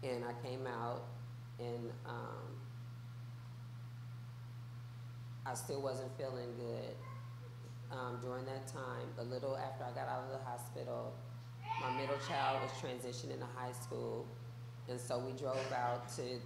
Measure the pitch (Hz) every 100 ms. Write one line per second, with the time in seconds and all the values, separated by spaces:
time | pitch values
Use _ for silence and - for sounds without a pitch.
0 | 131 123 120 120 127 127 131 117 120 123
1 | - - - - - - 120 120 117 120
2 | - 120 117 113 117 - - - - -
3 | - - - - - - - - - -
4 | - - - - - - - - - -
5 | - - - - 139 123 - 139 139 127
6 | 131 120 135 127 120 120 120 117 117 117
7 | - - - - - - - - - 131
8 | 123 120 123 127 131 131 123 131 127 120
9 | 120 120 120 127 135 131 139 127 123 120
10 | 131 127 131 135 123 120 - - 127 120
11 | 120 - - - - - - - 131 131
12 | 135 139 - 151 135 135 127 - 147 123
13 | 123 120 143 135 123 123 123 123 - 123
14 | 117 117 - - - - - - - 123
15 | - 123 127 127 139 131 131 131 120 120
16 | 120 - 123 123